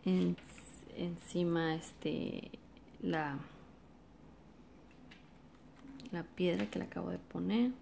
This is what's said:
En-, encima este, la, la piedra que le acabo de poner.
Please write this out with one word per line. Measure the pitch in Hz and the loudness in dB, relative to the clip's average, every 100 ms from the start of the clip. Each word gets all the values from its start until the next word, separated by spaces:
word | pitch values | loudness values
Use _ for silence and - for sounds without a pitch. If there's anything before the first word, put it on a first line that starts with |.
En-, | 190 185 180 170 - - - - - - | 6 6 6 2 -4 -12 -12 -14 -12 -4
encima | 175 170 - 180 175 170 165 160 | -2 -4 -2 2 4 4 4 2
este, | - - 156 - - - - - - - - - | -2 -4 -2 0 -2 -4 -8 -14 -16 -20 -20 -4
la, | 180 165 147 139 147 - - - - - - - - - - - - - - - - - - - - - - - - - - | 0 2 0 -2 -6 -14 -20 -20 -20 -20 -20 -20 -20 -20 -20 -20 -20 -20 -20 -20 -18 -18 -20 -20 -20 -20 -20 -16 -14 -12 -6
la | 170 | -4
piedra | 165 - 180 180 208 | -4 2 2 4 0
que | 185 | -2
le | 190 | -4
acabo | 175 175 | -4 -4
de | 175 | -6
poner. | - 175 180 220 247 254 | -6 -2 2 4 4 2